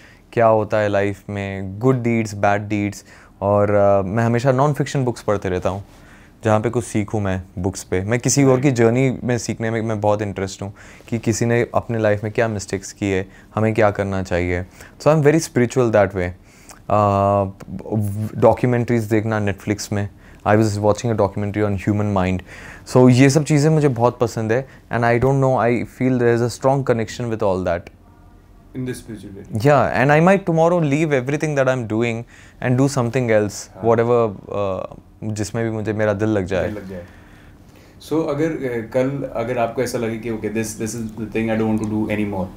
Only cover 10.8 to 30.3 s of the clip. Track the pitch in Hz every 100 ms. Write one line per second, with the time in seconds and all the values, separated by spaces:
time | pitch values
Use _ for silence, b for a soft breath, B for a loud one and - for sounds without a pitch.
10.8 | B B - 117 120 104 117 120 - 101
11.8 | - 113 107 104 107 107 113 104 - 95
12.8 | - - 101 95 95 B B - 110 110
13.8 | 104 101 98 95 92 87 90 87 90 B
14.8 | B - 147 160 143 160 - 123 120 135
15.8 | 120 107 98 95 90 90 B B B B
16.8 | - 107 104 98 98 101 98 - - 95
17.8 | - 113 104 101 107 - 113 110 127 120
18.8 | 117 120 104 110 110 107 101 95 - 101
19.8 | - 101 101 - B B 98 107 110 101
20.8 | 104 101 120 107 98 - 101 104 104 95
21.8 | 110 104 104 98 92 90 - B B B
22.8 | - 127 127 123 139 151 139 151 151 156
23.8 | 143 117 120 117 113 - 110 117 135 B
24.8 | - 117 120 120 131 139 131 127 117 120
25.8 | 98 - 127 127 120 117 120 - 131 139
26.8 | 131 117 110 - 120 110 104 92 87 85
27.8 | - - - - - - _ - - 131
28.8 | 127 117 - 101 101 98 - 110 131 147
29.8 | 95 90 135 151 175